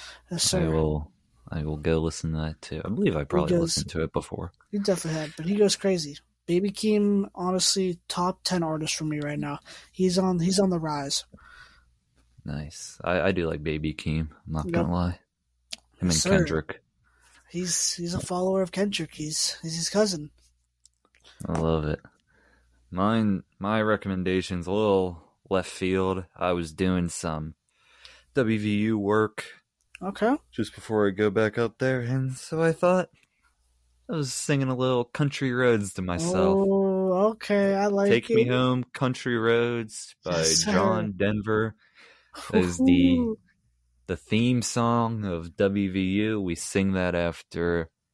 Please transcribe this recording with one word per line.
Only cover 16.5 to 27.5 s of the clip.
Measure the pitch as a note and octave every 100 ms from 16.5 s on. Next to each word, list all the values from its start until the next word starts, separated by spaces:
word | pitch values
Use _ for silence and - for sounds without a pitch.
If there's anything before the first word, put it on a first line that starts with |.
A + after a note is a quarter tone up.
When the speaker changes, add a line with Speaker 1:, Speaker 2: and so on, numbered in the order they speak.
| D#2+ - - _ _ _ _ _ _ _
Speaker 1:
He's, | F3 F3+ - -
he's | - E3+
a | F3+
follower | - F3+ F#3 F#3+
of | F#3
Kendrick. | F#3+ G3+ G3 D#3
He's, | - D3+ D#3 - -
he's | E3 E3
his | D#3+
cousin. | G3 G#3+ E3+ D3+ - _ _ _ _ _ _ _ _ - - -
Speaker 2:
I | E2
love | D#2+ D#2+ D2+
it. | D#2 - _ _ _ _ _ _ _ _
Mine, | F2+ G2+ A2+ G#2+ F#2+ - _
my | G2 A2
recommendation's | G#2+ G#2 G2 F#2 F#2 F#2 F2 F#2 E2+
a |
little | G2+ G#2+ F#2+ F#2 E2+ - _ -
left | F#2+ F2+
field. | - F#2+ F#2+ F#2+ F#2+ F2+ -
I | F2+
was | F2 D#2+
doing | D#2 F#2 F2+ F2
some | - F2 D#2 D#2